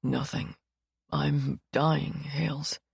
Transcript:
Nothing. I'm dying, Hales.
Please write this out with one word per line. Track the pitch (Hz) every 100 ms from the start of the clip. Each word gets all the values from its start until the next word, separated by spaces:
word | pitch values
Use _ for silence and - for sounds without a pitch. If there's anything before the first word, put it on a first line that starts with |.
Nothing. | 127 - 143 160 151 - _ _ _ _ _
I'm | - 147 - 135 - _
dying, | - 156 156 147 -
Hales. | 147 143 160 139 147 - _